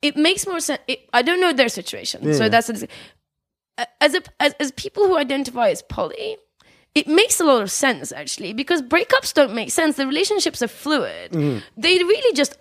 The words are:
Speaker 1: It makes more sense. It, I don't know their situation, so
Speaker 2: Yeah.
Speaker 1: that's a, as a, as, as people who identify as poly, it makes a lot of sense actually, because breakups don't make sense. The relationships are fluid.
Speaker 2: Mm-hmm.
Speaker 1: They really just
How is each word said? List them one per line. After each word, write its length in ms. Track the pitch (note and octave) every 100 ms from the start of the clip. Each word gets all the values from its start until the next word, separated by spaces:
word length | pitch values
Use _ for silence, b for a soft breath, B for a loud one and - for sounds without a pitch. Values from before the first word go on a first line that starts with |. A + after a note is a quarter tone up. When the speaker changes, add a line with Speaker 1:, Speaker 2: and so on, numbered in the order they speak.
Speaker 1:
It 120 | D4 D4
makes 300 | D#4 F#4+ G4
more 140 | E4+
sense. 220 | - C#4 -
It, 220 | B3+ _
I 100 | A#3+
don't 180 | B3+ F4+
know 120 | F4+
their 160 | C4+ A#3+
situation, 520 | G#3 - - - - D3+ D3
so 80 |
Speaker 2:
Yeah. 60 | A3
Speaker 1:
that's 200 | A3+ A#3
a, 180 | G#3+ A3+ B B B _ _ _ _ _ - B3 _
as 140 | D4+
a, 80 | F4+ - -
as, 140 | D4 D4
as 120 | C#4+
people 340 | - G4+ - G4
who 100 | E4+
identify 520 | C4+ C#4 C4 B3 A3
as 120 | E3
poly, 560 | - - F3+ - - - _ _ b b b
it 140 | - F#3+
makes 320 | D#4+ A#4 -
a 40 |
lot 200 | E4 B3+
of 80 | G3+
sense 400 | - C4+ F#3 -
actually, 420 | - D3 - E3+
because 300 | A3 C#4 F4
breakups 500 | B3 D#4+ A4+ C5 -
don't 220 | - C4+ A3+
make 160 | A3
sense. 240 | - D#4+ C#4
The 100 | C4+
relationships 560 | D4 G4 G#4 E4 -
are 60 | A#3+
fluid. 640 | - C#4+ D4+ B2+ E2 F2+
Speaker 2:
Mm-hmm. 280 | E3+ D3 A#2 B -
Speaker 1:
They 220 | E4 F4+
really 380 | F4 A4 B4+ D4
just 200 | C#4 -